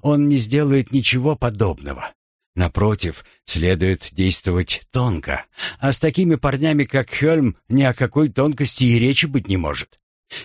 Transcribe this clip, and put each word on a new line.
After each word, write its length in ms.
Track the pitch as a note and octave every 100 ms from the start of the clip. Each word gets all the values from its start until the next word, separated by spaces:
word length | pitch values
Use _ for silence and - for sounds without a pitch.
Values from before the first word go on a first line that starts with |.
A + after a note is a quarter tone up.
Он 280 | C#3+ D3 C#3+
не 80 | C#3
сделает 560 | G#2+ C#3+ C#3+ C#3 -
ничего 420 | C3 - B2+ C#3+
подобного. 760 | - A#2+ G2+ G2+ D2+ C#2+ C2 - _ _ _ _
Напротив, 720 | F2 E2+ - G#2+ G#2 E2+ - - _
следует 680 | - D#2 F2 F2 F#2 F#2 -
действовать 760 | - F#2 - F#2+ F2 - - -
тонко, 520 | B2+ B2 D#2+ D2 C2+ - - - -
а 120 | C#3
с 60 | -
такими 380 | D#3+ F#3 F3 D3+
парнями, 480 | C#3+ C3 D#3+ D3
как 260 | C3+ C3+ A#2+
Хельм, 460 | - D3+ D#3+ A#2+ - -
ни 140 | C3
о 120 | C3
какой 340 | - B2 D3 D3+
тонкости 560 | - D3+ C#3 C#3 -
и 140 | B2 A#2
речи 280 | B2+ C3 D3+
быть 220 | C3+ F#2+
не 80 | F#2
может. 420 | D2+ C#2+ - _ _ _ _ -